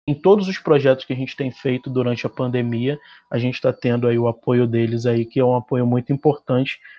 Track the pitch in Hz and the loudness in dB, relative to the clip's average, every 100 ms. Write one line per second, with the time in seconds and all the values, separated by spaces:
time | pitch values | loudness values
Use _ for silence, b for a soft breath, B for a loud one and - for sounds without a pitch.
0 | - 147 185 208 190 185 - 147 135 131 | -6 0 4 4 2 -6 2 4 4 0
1 | - 131 131 - 135 - 139 127 135 127 | -2 -6 -6 -6 -8 -4 -4 -4 -2 -2
2 | 120 120 123 - 127 123 120 117 127 147 | -2 -2 -6 -4 -4 -2 -2 -2 -4 -4
3 | b b _ 120 123 123 131 - 123 120 | b b _ -2 -2 -2 -4 -2 -2 0
4 | 120 117 117 113 - 123 120 117 113 117 | 2 2 0 -2 0 2 2 0 0 -2
5 | 120 117 113 135 123 123 - 127 120 123 | 0 -2 -2 0 2 0 -2 -2 0 0
6 | 123 139 156 135 - 127 135 - B | -2 0 0 0 -2 -2 -2 -8 B